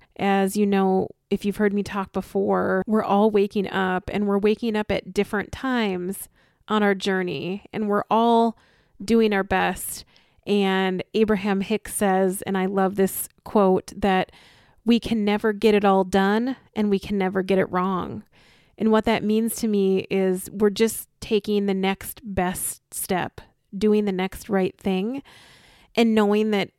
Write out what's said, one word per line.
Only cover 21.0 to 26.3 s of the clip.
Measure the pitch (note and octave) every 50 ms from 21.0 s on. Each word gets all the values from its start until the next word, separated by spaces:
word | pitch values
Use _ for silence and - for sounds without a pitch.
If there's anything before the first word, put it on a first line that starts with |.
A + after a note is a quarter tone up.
| - - _ _
taking | - - A3+ G#3 - G#3+ G#3 G3+ G3+
the | G3+ G3
next | F#3+ F#3+ F#3+ F#3+ - - - - - D4
best | G#3+ F#3+ F#3+ F3+ F3 F#3 D#3+ - - - - _ _ -
step, | - - - F#3+ F3 D#3+ - - - - - _ _ _ _ -
doing | F#3+ G#3 G#3+ G#3 G#3+ G#3
the | G3+ F#3+
next | F3+ F#3 F#3+ - - -
right | - G#3 F#3+ F#3 F#3 -
thing, | _ - G3+ F#3+ F#3 G3 A3+ C4 C#4 - - - - - - - - _ _ _ _ _ _ -
and | - A#3 A3+ A3
knowing | G#3+ G#3 G3+